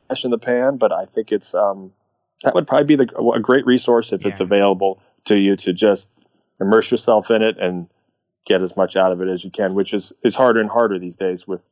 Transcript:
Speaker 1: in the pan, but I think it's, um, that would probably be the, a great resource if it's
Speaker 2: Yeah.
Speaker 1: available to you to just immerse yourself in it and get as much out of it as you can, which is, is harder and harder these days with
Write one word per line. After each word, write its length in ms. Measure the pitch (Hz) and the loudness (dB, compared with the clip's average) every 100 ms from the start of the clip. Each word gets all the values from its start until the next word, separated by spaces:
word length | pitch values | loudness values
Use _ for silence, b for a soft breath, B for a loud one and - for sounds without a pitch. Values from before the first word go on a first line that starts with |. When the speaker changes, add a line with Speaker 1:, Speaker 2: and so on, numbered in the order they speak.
| _ 131 | _ -8
Speaker 1:
in 60 | 127 | -4
the 80 | 117 | -4
pan, 380 | 120 123 127 139 | -2 0 0 0
but 160 | 117 | 0
I 140 | 82 95 | 0 -4
think 260 | - 110 | -6 -4
it's, 220 | 107 - | -4 -4
um, 380 | 90 101 98 95 - _ _ _ _ | -2 -2 -2 -10 -20 _ _ _ _
that 120 | - | -2
would 140 | 175 160 | -2 0
probably 280 | 143 147 147 | 0 2 2
be 0 | 123 | 2
the, 120 | - 117 | 0 0
a 60 | 113 | 0
great 240 | 107 127 | 2 2
resource 480 | 127 123 - 120 113 | 2 0 2 0 0
if 140 | 98 101 | -4 -6
it's 140 | 95 | -4
Speaker 2:
Yeah. 40 | 92 | 0
Speaker 1:
available 540 | 101 101 95 98 95 _ _ | 2 2 2 -2 -4 _ _
to 120 | - 104 | 0 2
you 180 | 98 98 | 2 0
to 160 | - | -2
just 380 | 90 110 95 - _ _ _ _ _ | 0 2 2 -4 _ _ _ _ _
immerse 300 | 98 110 107 | 2 2 2
yourself 400 | 120 - 110 - | 0 2 2 2
in 100 | 113 | 2
it 160 | 110 - | 2 0
and 300 | 95 90 85 _ _ _ _ _ | -4 -6 -10 _ _ _ _ _
get 160 | - 95 | -2 0
as 160 | 90 - | 0 -2
much 180 | 95 | -2
out 160 | 95 95 | 2 0
of 120 | 90 | 0
it 60 | 92 | -4
as 140 | 90 | -6
you 80 | 95 | -8
can, 240 | 87 98 | -4 -2
which 200 | 95 98 | -2 -2
is, 180 | 104 95 - | -4 -8 -4
is 140 | 120 - | -4 2
harder 240 | 127 113 | 2 2
and 80 | 107 | 0
harder 300 | 117 117 95 | 0 0 -2
these 180 | 90 85 | -8 -6
days 320 | 95 90 - | -6 -6 -8
with 140 | 92 - | -12 -8